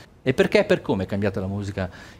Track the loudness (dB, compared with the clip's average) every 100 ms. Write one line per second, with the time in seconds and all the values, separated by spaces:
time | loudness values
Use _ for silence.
0 | -20 _ 0 2 4 4 4 0 0 -2
1 | -2 -2 -2 -2 -4 -4 -6 -6 -8 -8
2 | -20